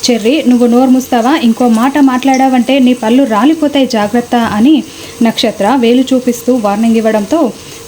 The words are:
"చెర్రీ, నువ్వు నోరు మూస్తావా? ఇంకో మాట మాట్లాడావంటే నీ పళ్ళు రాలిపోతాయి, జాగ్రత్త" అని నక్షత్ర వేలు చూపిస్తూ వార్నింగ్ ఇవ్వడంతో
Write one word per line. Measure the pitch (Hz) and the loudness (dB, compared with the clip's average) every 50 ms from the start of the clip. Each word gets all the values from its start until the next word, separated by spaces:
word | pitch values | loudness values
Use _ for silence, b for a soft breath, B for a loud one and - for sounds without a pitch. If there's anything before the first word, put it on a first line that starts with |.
| - - | -2 -2
"చెర్రీ, | 240 220 202 226 285 320 247 | -2 0 0 0 0 0 2
నువ్వు | 240 247 240 247 | 2 2 2 2
నోరు | 240 226 240 262 254 | 2 2 2 4 4
మూస్తావా? | 254 262 247 - 277 240 220 247 302 302 240 | 2 2 0 -2 -2 -2 0 0 0 0 0
ఇంకో | 233 226 - 254 | 0 0 2 2
మాట | 247 226 220 233 277 277 | 0 2 2 0 0 2
మాట్లాడావంటే | 294 285 269 247 254 247 269 269 269 269 262 254 254 233 - 262 277 | 2 2 2 2 0 0 0 0 2 2 2 2 0 0 0 2 2
నీ | 254 247 254 | 2 2 2
పళ్ళు | 247 - 226 240 262 277 | 0 0 0 2 2 2
రాలిపోతాయి, | 226 220 202 226 294 320 320 302 294 285 285 262 | 2 0 0 2 2 0 0 -2 -2 0 0 -2
జాగ్రత్త" | - - 220 208 202 - 240 240 - - | 0 0 -2 -2 -2 -2 -4 -2 -2 -2
అని | 240 233 220 196 208 220 285 320 269 - B B B B B B B 240 | -2 -2 -2 0 0 2 2 2 2 0 B B B B B B B -2
నక్షత్ర | 226 220 - - 220 202 - 196 202 262 277 | -2 -2 -2 -4 -4 -2 -2 0 0 0 2
వేలు | 233 226 247 254 262 254 262 | 2 2 2 2 2 0 0
చూపిస్తూ | 254 247 247 240 240 - 240 254 | 0 0 -2 -4 -2 -2 -2 -2
వార్నింగ్ | 254 208 202 202 208 226 226 220 | 0 0 -2 -2 0 0 2 2
ఇవ్వడంతో | 226 214 220 214 214 202 196 294 330 311 220 - B B B B B B | 2 0 0 0 -2 -2 0 0 0 0 -2 -4 B B B B B B